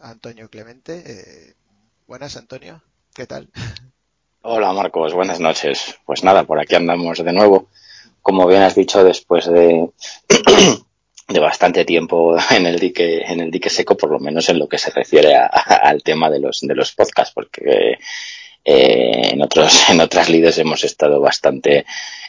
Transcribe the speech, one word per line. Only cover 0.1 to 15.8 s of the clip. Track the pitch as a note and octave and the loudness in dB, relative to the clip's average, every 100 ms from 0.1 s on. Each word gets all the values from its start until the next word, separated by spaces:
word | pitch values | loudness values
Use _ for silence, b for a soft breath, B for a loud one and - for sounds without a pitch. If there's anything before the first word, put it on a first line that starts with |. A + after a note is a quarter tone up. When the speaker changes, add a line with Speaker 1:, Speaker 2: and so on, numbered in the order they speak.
| A2+ A#2+ A2+ A2 | -20 -20 -20 -20
Speaker 1:
Clemente. | A2 A2+ B2+ - E3+ E3 | -20 -20 _ -20 -20 -18
Eh, | G#2 - - _ _ _ _ _ _ _ | -20 -20 -20 _ _ _ _ _ _ _
buenas, | B2+ C#3 A#2+ | -20 -18 -20
Antonio, | - C3 E3+ E3 _ _ _ | -20 -20 -20 -20 _ _ _
¿qué | - B2 | -20 -16
tal? | C#3 - | -18 -18
<laughs> | - A#2 G#2+ B2+ _ _ _ _ _ | -16 -16 -16 -20 _ _ _ _ _
Speaker 2:
Hola, | A2 A2+ G2 | -6 -2 -2
Marcos, | F#2+ F#2 E2+ D#2 | -2 -4 -4 -4
buenas | F2+ F#2+ E2+ | -2 -4 -4
noches. | D#2+ D#2+ D2 C#2 - - | -4 -4 -6 -6 -10 -16
Pues | - C#2 | -12 -2
nada, | F#2 F#2+ D2 | 2 2 2
por | D2+ | -4
aquí | D2 | -2
andamos | F2 E2+ F2 E2+ E2 | -2 0 -4 -6 -6
de | E2+ | -4
nuevo. | F2+ G#2 G2 - b b b b _ | 2 4 4 0 b b b b _
Como | - F#2+ F2+ | -2 2 4
bien | F#2+ | 4
has | F#2+ | 4
dicho, | G2 F#2+ G2+ | 2 2 4
después | F#2 F2 - E2+ E2+ | 4 2 -2 -2 2
de, | E2+ E2+ E2 E2 - B B - | 4 4 2 -2 -10 B B -2
<clears throat> | - - - F#3 G#2+ _ _ _ _ - | 2 4 4 4 2 _ _ _ _ -6
de | F2 | -2
bastante | D#2 - F2+ F2+ | 0 0 0 0
tiempo | E2+ E2 - E2+ E2 E2 - | 0 -2 0 0 2 2 0
en | G#2+ F2 | 0 0
el | E2+ | -2
dique, | F2+ - E2+ E2 | -4 -2 -2 -2
en | - E2+ | -6 -8
el | E2 | -6
dique | E2 - | -6 -6
seco, | - - - | -6 -2 -2
por | D2+ | -2
lo | D2+ | -4
menos | C#2+ D#2+ E2 | -4 -4 -2
en | E2+ | -2
lo | C#2+ | -2
que | D2 | -6
se | - | -6
refiere | C2+ - D#2 D2+ C2+ | -6 0 4 4 4
a, | B1 | 2
a, | - - - | -2 0 2